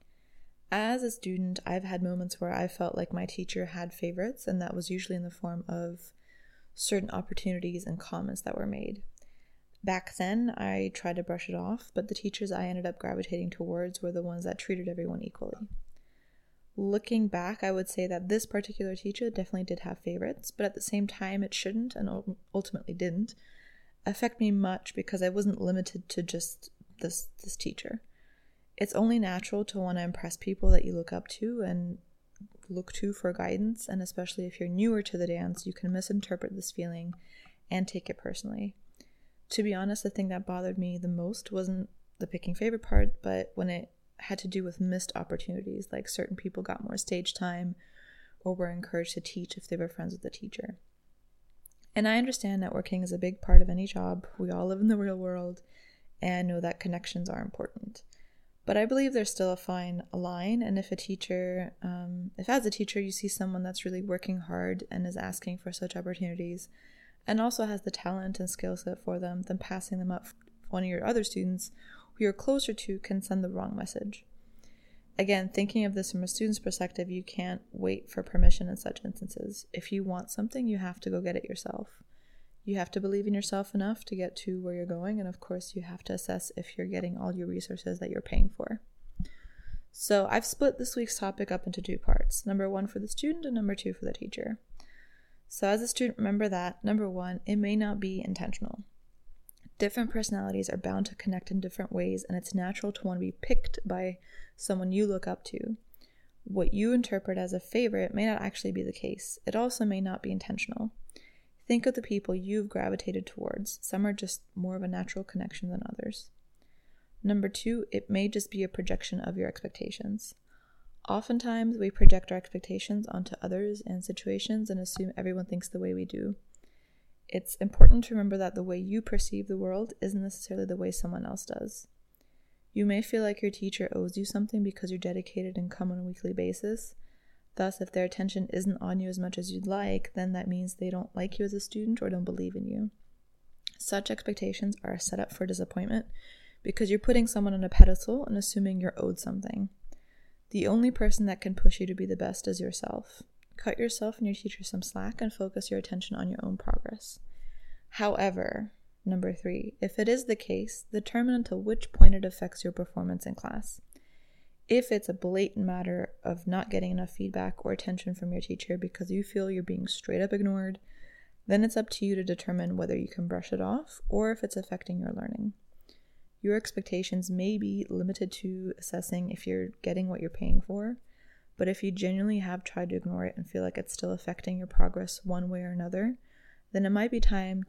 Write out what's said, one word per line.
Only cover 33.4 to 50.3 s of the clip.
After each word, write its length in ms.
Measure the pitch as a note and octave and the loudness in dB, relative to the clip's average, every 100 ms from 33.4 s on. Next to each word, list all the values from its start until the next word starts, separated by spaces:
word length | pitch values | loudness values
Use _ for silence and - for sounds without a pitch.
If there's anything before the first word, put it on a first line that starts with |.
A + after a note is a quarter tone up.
| F3+ F#3 G#3+ A3+ - | -4 -2 -2 -4 -6
and 140 | F#3+ | -6
especially 460 | F3+ - F3+ - F3+ | -6 -8 -8 -8 -10
if 120 | - | -8
you're 100 | F3 | -4
newer 320 | F3+ A3+ A3 | 2 2 2
to 160 | G3+ F3+ | -2 -4
the 80 | F3 | -2
dance, 400 | E3+ F3+ F3 F#3 | -2 -4 -6 -8
you 80 | |
can 180 | - F3+ | -6 -4
misinterpret 640 | F#3 - G3+ - F3+ - G3 | -4 -2 -4 -2 -6 -6 -10
this 160 | - | -10
feeling 400 | - E3+ E3+ E3+ - - - - - - | -8 -8 -8 -10 -12 -16 -20 -20 -20 -6
and 160 | F#3 F#3+ | -4 -2
take 220 | F#3 - | -6 -10
it 80 | - | -10
personally. 600 | - - G#3 G#3+ G3+ - - - - - - - - | -8 -8 -8 -8 -8 -10 -20 -20 -20 -20 -20 -20 -6
To 120 | - | -2
be 120 | G#3 | -2
honest, 280 | F#3+ G3 G#3 | -2 -2 -2
the 80 | G3+ | -4
thing 180 | G#3 F#3+ | -4 -4
that 180 | F3+ G3 | -4 -6
bothered 320 | F3+ F#3 F#3 | -6 -4 -4
me 200 | F3+ F3 | -4 -4
the 80 | F3 | -4
most 460 | F3 F3 A3+ - | -2 -4 -8 -6
wasn't 380 | F#3+ F#3 F#3 G3 - - - | -6 -4 -4 -6 -12 -20 -12
the 80 | F#3 | -10
picking 280 | F3 - | -6 -6
favorite 280 | E3+ A3 A3+ | -2 -2 -2
part, 400 | - - - - | 8 10 10 6
but 300 | - F#3+ - | 0 -2 -4
when 140 | - F3+ | -2 -2
it 220 | F3 - _ _ - | -2 -8 _ _ -20
had 220 | - G3 | -8 -8
to 100 | F#3+ | -4
do 160 | F#3+ | -6
with 160 | F#3 F3 | -6 -2
missed 320 | F#3 F#3 - | 0 0 -4
opportunities, 720 | - - E3+ - F3+ G3 G3 G3 | -8 -6 -6 -4 -6 -6 -8 -8
like 160 | - - | -10 -8
certain 260 | - - | -6 -6
people 280 | F#3 F#3+ F#3 | -6 -8 -8
got 200 | F#3 - | -8 -8
more 140 | G#3 G3+ | -8 -8
stage 380 | - F3+ F3+ | -4 -4 -6
time 420 | - G3 F3 F3 F#3 - - - - - - | -6 -6 -4 -6 -8 -14 -20 -20 -20 -20 -10
or 140 | F#3 | -6
were 160 | F#3 F3 | -4 -4
encouraged 420 | F3 - E3+ E3+ | -6 -6 -6 -4
to 80 | - | -8
teach 360 | - - F3 - | -8 -10 -10 -14
if 120 | - | -8
they 80 | E3+ | -6
were 120 | E3+ | -6
friends 260 | - F3 | -6 -10
with 80 | F3+ | -8
the 80 | - | -12